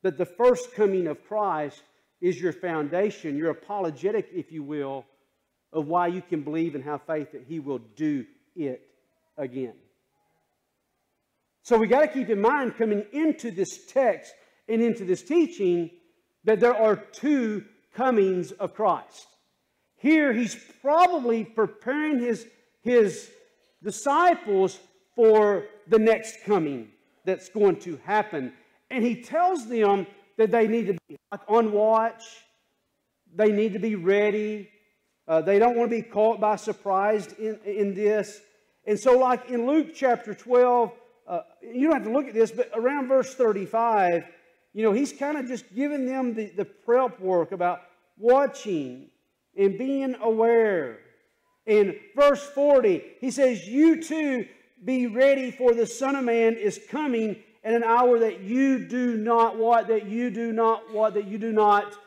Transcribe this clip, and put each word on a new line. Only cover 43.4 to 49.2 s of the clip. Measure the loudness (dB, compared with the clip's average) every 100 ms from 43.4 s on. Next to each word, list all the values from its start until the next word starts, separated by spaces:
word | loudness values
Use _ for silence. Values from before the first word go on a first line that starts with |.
| 0 0 -4 -2 0 2 2 0 -4 _ _ _ _
you | -2
know, | 0
he's | 2 -2
kinda | -4 -6 -6
just | -6 -10 -10
giving | -6 -4 -2 -4
them | -4 -4
the, | -6 -8
the | -8
prep | -8 _ 0 2 2 -4
work | -2 0 -2
about | -2 -2 -4 -12 _ _ _
watching | 4 4 2 -4 -6 -6 -6 -12 -20 _